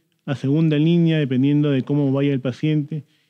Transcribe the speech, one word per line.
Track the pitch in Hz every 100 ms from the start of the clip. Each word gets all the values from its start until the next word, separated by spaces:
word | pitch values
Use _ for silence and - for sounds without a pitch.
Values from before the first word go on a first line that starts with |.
| _ _ -
a | 143
segunda | 131 151 160 147
línea, | 160 170 165 160
dependiendo | 139 127 139 147 147
de | 135
cómo | 123 143 139
vaya | 135 143
el | 135
paciente, | 131 120 156 156 147 156 - _